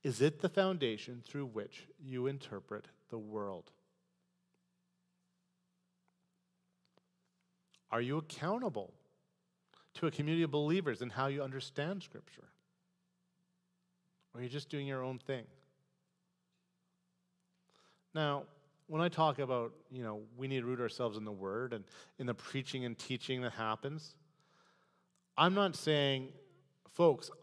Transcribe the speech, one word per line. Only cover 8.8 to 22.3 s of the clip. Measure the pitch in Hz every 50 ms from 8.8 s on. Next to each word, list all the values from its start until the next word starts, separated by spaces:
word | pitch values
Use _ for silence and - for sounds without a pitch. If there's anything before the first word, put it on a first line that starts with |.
| 95 - - - _ _ _ _ _ _ _ _ _ _ _ _ _ _ - - - _ _
to | - -
a | 160
community | 151 - 147 151 160 165 165
of | 156
believers | 139 147 147 151 165 190 180 147 117 - 127
in | 123
how | 104 127 131
you | 139 139 143 139
understand | 135 131 135 127 - - - 143 165 196 196 -
Scripture? | - - - - - - - - - _ _ _ _ _ _ _ _ _ _ _ _ _ _ _ _ _ _ _ _ _ _ _ _ _ _ _ _ _ _ _ _ _ _ _ _ _
Or | 120
are | 123
you | 123
just | 127 147 139 -
doing | - 147 139
your | 139 139 131 127
own | 131 131 120
thing? | - - 139 127 110 - - - _ _ _ _ _ _ _ _ _ _ _ _ _ _ _ _ _ _ _ _ _ _ _ _ _ _ _ _ _ _ _ _ _ _ _ _ _ _ _ _ _ _ _ _ _ - _ _ _ _ _
Now, | 156 156 147 143 143 139 - - - _ _ _ _ _
when | - 156 156 170
I | 175
talk | 170 - 160 156 139 135
about, | 139 123 127 123 117 113 - - - _
you | 131 127 120
know, | 110 107 104 113 110 117
we | 120 131 135
need | 135 131
to | 117
root | 120 127 120
ourselves | 123 113 - - 127 117 104
in | 110 107
the | 107 104
Word | 95 95 95 98 113 127 123 120
and | 110 98 - - - - - _ -
in | 131
the | 123